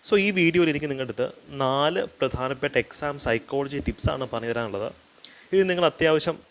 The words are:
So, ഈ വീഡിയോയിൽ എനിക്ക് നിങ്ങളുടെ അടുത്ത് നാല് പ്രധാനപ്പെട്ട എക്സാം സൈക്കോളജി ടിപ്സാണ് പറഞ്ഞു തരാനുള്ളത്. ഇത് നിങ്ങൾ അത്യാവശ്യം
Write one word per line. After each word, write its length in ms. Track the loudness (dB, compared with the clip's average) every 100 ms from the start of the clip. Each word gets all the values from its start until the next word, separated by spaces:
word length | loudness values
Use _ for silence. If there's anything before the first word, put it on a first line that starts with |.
| 2
So, 80 | 2
ഈ 140 | 2
വീഡിയോയിൽ 380 | 2 2 4 2
എനിക്ക് 200 | 0 -4
നിങ്ങളുടെ 240 | -4 -4
അടുത്ത് 180 | -4 -4 -6 -16 -2
നാല് 440 | 0 2 2 0 -6 -2
പ്രധാനപ്പെട്ട 580 | -2 -2 -4 -4 -2 0
എക്സാം 420 | -2 -6 -6 -4
സൈക്കോളജി 600 | -2 -2 -2 -4 -4 -4 -4
ടിപ്സാണ് 400 | -2 -2 -2 -4
പറഞ്ഞു 160 | -6 -4
തരാനുള്ളത്. 420 | -4 -4 -4 -6 -10 -20 -20 -20 -20 0
ഇത് 160 | 2 4
നിങ്ങൾ 160 | 4 2
അത്യാവശ്യം 520 | 4 4 4 2 -4 -10